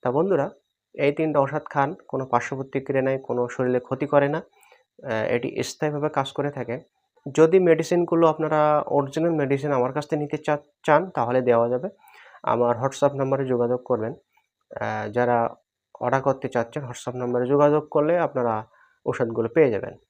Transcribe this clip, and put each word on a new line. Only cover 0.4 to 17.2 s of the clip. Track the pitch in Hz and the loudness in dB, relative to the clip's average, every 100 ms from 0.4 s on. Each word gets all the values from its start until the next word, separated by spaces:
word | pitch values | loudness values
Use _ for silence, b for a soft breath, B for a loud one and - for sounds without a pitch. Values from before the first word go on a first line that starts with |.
| - - _ _ _ | -2 -6 _ _ _
এই | - 143 | -2 -2
তিনটা | 147 156 147 | 0 0 2
ঔষধ | 135 151 - | 0 -2 -4
খান, | 147 139 185 - | -2 -2 -4 -8
কোনো | 131 131 | -8 -2
পার্শ্ব | 120 - 135 | -2 -2 -8
প্রতিক্রিয়া | 135 135 135 135 | -6 -6 -2 0
নেই, | 131 131 | 0 -2
কোনো | 135 123 120 | -4 -4 -4
শরীরে | - 127 123 | -2 0 0
ক্ষতি | - 135 147 | -2 -6 2
করে | 147 143 | 2 2
না, | 156 | -2
আহ, | - _ _ _ _ - 139 110 - | -8 _ _ _ _ -16 -6 -4 -2
এটি | 120 - - | -2 -4 -6
স্থায়ীভাবে | 123 - 156 147 147 | -8 -4 -4 -2 -4
কাজ | 147 135 | -2 -4
করে | - 143 | -4 -6
থাকে। | 139 113 123 - _ _ _ - 135 | -6 -8 -10 -10 _ _ _ -6 4
যদি | 160 185 | 6 6
মেডিসিনগুলো | 175 160 165 175 170 170 165 | 6 4 2 0 2 4 4
আপনারা | 156 156 151 151 151 - | 2 0 2 4 2 2
অরিজিনাল | 143 135 156 170 | -2 0 -2 -2
মেডিসিন | 160 139 139 147 | 0 0 -2 0
আমার | 139 123 | 0 0
কাছ | 135 143 | -2 -4
থেকে | 156 | -4
নিতে | 147 151 | -4 -6
চা-, | - 147 _ _ | -2 -4 _ _
চান, | - 190 185 | 2 2 2
তাহলে | 151 117 127 | -4 0 2
দেওয়া | 123 117 117 | 4 2 2
যাবে। | 123 185 - B B B B | -2 -6 -12 B B B B
আমার | - 117 120 117 | -2 0 2 0
WhatsApp | 135 135 143 135 | -2 0 0 0
নম্বরে | 135 135 131 | -2 -2 0
যোগাযোগ | 123 120 123 | 0 0 -2
করবেন। | - 120 110 | -2 -2 -2
আহ, | 135 _ _ _ _ _ - 110 107 107 | -8 _ _ _ _ _ -8 -6 -6 -4
যারা | 113 123 120 117 - _ _ _ - | -2 0 2 0 -6 _ _ _ -2
অর্ডার | 123 135 | 0 2
করতে | 135 135 127 | 0 -2 -2
চাচ্ছেন, | 123 117 151 | -2 -2 -6
WhatsApp | 131 120 - | -10 -10 -10
নম্বরে | 127 | -6